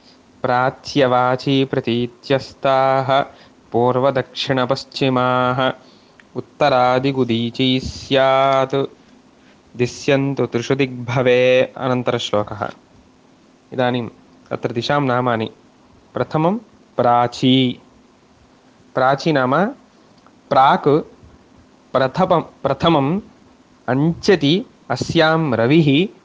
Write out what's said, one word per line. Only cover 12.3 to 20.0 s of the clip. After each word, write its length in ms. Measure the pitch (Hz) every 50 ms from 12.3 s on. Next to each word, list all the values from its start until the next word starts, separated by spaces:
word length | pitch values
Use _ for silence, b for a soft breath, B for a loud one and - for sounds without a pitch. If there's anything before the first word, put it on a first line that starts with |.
| - 104 104 - 110 101 - - - - _ _ _ - - _ _ _ _ _ _ _ _ _ _ _ _ - -
इदानीम् 360 | 127 127 123 123 123 117 - - - - _ - _ - -
अत्र 200 | 131 - - 117
दिशां 300 | 117 120 117 - 147 147
नामानि। 480 | 143 131 120 123 127 123 117 110 110 - - _ _ _ _ _ _ _ _ - _ _ -
प्रथमं 460 | 113 123 - - 156 160 175 208 240 - _ _ _ _ _ -
प्राची। 840 | - 120 120 120 120 123 120 - - 131 127 127 131 131 123 - - - _ _ _ _ _ _ _ _ _ _ _ _ _ _ _ _ _ _ _ _ _ -
प्राची 360 | 135 131 131 143 139 - 165
नाम 400 | 156 135 127 127 139 160 196 233 285 - _ _ _ _